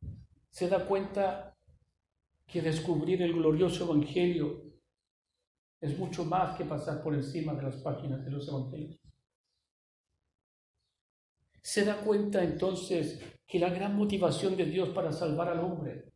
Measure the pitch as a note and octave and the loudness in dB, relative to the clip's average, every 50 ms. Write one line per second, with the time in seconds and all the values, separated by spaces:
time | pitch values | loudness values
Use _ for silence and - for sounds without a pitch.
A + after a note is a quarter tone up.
0 | - - - - - - _ _ _ _ _ - F3+ F3 G3 F3+ F#3 - G3 G3 | -12 -10 -10 -12 -14 -20 _ _ _ _ _ -4 0 2 2 2 2 2 0 0
1 | G3 G3 - G3+ G3 F#3+ - - - - - _ _ _ - _ _ _ _ _ | 0 -2 0 0 0 0 0 -2 -8 -12 -18 _ _ _ -20 _ _ _ _ _
2 | _ _ _ _ _ _ _ _ _ - - F3 D#3 D#3+ D#3 - - F3 E3+ D3 | _ _ _ _ _ _ _ _ _ -6 -4 -2 0 0 0 0 2 2 2 2
3 | - F3 F#3 F3+ F3+ E3+ E3+ E3 D#3+ D#3 D#3 D#3 F#3 F3 - - F3+ E3+ D#3+ D3 | 2 2 2 2 4 2 2 4 6 6 6 6 4 4 2 0 0 4 4 4
4 | C#3+ - - F3+ F3 F3+ F3 E3 D3 - - - - - - - _ _ _ _ | 4 4 2 2 4 4 4 2 0 -2 -2 -6 -10 -18 -20 -20 _ _ _ _
5 | _ _ _ _ _ _ _ _ _ _ _ _ _ _ _ _ - D3 C3 - | _ _ _ _ _ _ _ _ _ _ _ _ _ _ _ _ -4 -4 -2 -2
6 | F#3 E3+ - - F3 D#3 F3 F#3 F#3 - - - F3 D3 D3+ C#3 - - D3 D3+ | -4 -4 -4 -4 -2 0 2 2 2 0 -2 -4 -4 -4 -4 -4 -4 -4 -6 -4
7 | - D#3+ D3 C#3 C3 - - F3 D#3 D3+ C#3+ C3 C3+ C3+ B2 - - D#3 C3 - | -2 -2 0 0 -2 -2 -4 -4 -2 -2 -2 -2 -4 -4 -6 -6 -4 -4 -4 -4
8 | - C#3 C3 C3+ - C3+ C#3 C#3+ C#3 D3 C#3+ C3 B2+ - - D#3 D3+ D#3 - - | -4 -4 -4 -4 -4 -6 -6 -6 -6 -4 -4 -4 -4 -6 -6 -8 -10 -10 -12 -16
9 | _ - - _ _ _ _ _ _ _ _ _ _ _ _ _ _ _ _ _ | _ -20 -20 _ _ _ _ _ _ _ _ _ _ _ _ _ _ _ _ _
10 | _ _ _ _ _ _ _ _ _ _ _ _ _ _ _ _ _ _ _ _ | _ _ _ _ _ _ _ _ _ _ _ _ _ _ _ _ _ _ _ _
11 | _ _ _ _ _ _ _ _ _ _ _ - _ - - G#3+ G#3 G#3 G#3 - | _ _ _ _ _ _ _ _ _ _ _ -16 _ -4 0 0 2 2 0 0
12 | - G#3+ G#3 G3+ G3+ G3+ - G3 F3 D#3+ D3 - F#3 F#3 F#3 E3+ - - F#3+ E3+ | 0 2 2 2 2 2 2 2 2 2 0 0 0 -2 -2 -2 -2 -2 0 0
13 | D3+ - - - - - - - _ _ - F3+ E3+ F3+ F3+ F#3 G3 G3+ G3+ G#3 | 0 -2 -4 -8 -12 -16 -18 -20 _ _ 0 2 2 2 2 0 -2 0 2 2
14 | G#3 G#3 G3+ F#3+ F3+ E3 C#3 - - F#3+ F#3 E3+ F3 D3+ D#3+ F#3 F3+ D3+ - F#3+ | 2 2 2 4 4 2 2 2 2 0 2 2 0 0 2 0 0 0 0 -2
15 | E3+ D#3+ C#3+ - F3 D#3+ D3+ D#3+ E3+ F3 F3 E3 E3+ F#3 F3 D#3+ C#3+ - - - | -2 -2 -2 -2 0 0 0 0 0 0 0 -2 -2 -2 -4 -4 -6 -6 -8 -10
16 | - - _ | -14 -18 _